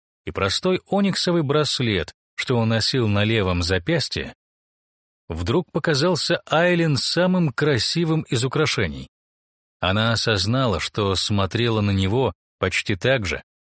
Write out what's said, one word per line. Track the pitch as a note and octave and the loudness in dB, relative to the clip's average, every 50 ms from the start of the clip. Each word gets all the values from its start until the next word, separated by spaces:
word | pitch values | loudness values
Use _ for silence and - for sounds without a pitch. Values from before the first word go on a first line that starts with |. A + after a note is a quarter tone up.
| _ _ _ _ _ | _ _ _ _ _
и | F#2+ | -10
простой | - F#2 G2 G2 - - - F#3 F#3 - - | -4 -2 -2 0 0 0 0 0 -2 -2 -2
ониксовый | - F#3 G3+ G3+ F#3+ - - - F3+ E3+ E3+ | -2 0 0 0 0 0 0 0 0 0 0
браслет, | D3 C3 C#3+ D3+ D3 - - - B2 A2 G2+ E2+ D#2 - - _ _ _ _ | 0 0 0 0 0 0 -2 -2 0 0 0 -2 -2 -4 -10 _ _ _ _
что | - - - B2+ | -8 -4 -2 0
он | A#2 A2+ A2 | 0 2 2
носил | A2+ A2+ - - - C3 A2+ | 0 0 0 0 0 0 0
на | G#2 G2+ G2+ G#2 | 2 2 2 2
левом | A2 A#2 A2 F#2 F#2 F2+ F2 | 2 2 2 2 2 0 0
запястье, | E2+ E2 F#2+ F2+ F2 D#3 E3+ D3 - - - - - - - _ _ _ _ _ _ _ _ _ _ _ _ _ _ _ _ _ _ - | 0 0 0 0 0 0 0 0 -2 -2 -4 -6 -8 -10 -12 _ _ _ _ _ _ _ _ _ _ _ _ _ _ _ _ _ _ -10
вдруг | E2+ E2 F2 G#2 A#2+ F3+ - - | -8 -4 -2 0 0 0 -2 -2
показался | - E3 - E3+ D3 C3 D#3+ F#3 F3 - - - E3+ - - - | -6 -4 0 0 0 2 2 2 0 0 0 0 -2 -2 -2 -2
Айлин | D3+ D#3+ F3 F3+ F3+ E3+ E3 D#3 C#3 | 0 2 2 2 2 2 2 2 2
самым | A#2+ - - - E3 F3+ F3+ F#3 F3+ E3+ C#3 | 0 0 0 0 2 2 2 2 2 0 0
красивым | - - D3 D3+ C#3 G#2+ - - - E3 F3 D#3 D#3+ D#3 | 0 0 0 2 2 2 0 0 0 0 0 0 0 -2
из | - - C#3+ A2+ C3 | -2 -2 -2 0 0
украшений. | B2+ - D3 D3+ - - B2 G2 D#2+ C#2 C2 C2 - _ _ _ _ _ _ _ _ _ _ _ _ _ _ | 0 0 0 0 0 0 0 -2 -2 -4 -8 -12 -14 _ _ _ _ _ _ _ _ _ _ _ _ _ _
Она | E2+ F#2 G2 G#2+ A2+ A#2 | -2 0 2 2 2 2
осознала, | A2+ - - A#2 A2 F#2+ F#2 G#2+ B2 C3+ C3 A2+ F2+ D#2+ | 0 0 0 0 2 2 2 0 0 0 0 0 0 -2
что | - - - A2 G2+ G2 F#2 | -4 -4 -2 -2 0 0 0
смотрела | - - - G#2+ G2 F#2+ F#2 - A2 A#2+ A#2 A2 G#2+ | 0 0 0 0 0 0 0 0 0 0 0 0 0
на | G2+ G2+ | 0 2
него | G2 F#2+ F#2+ F#2+ A2 C3+ B2+ G2 - _ _ _ _ _ | 2 0 0 0 0 0 0 -2 -4 _ _ _ _ _
почти | G2 F#2+ - - - - G2+ | -2 -2 -2 -2 -2 -4 -4
так | - - B2 C3+ B2 G2+ | -2 0 0 0 0 0
же, | D#2+ D2 B1+ - _ _ _ _ _ _ | -4 -6 -8 -10 _ _ _ _ _ _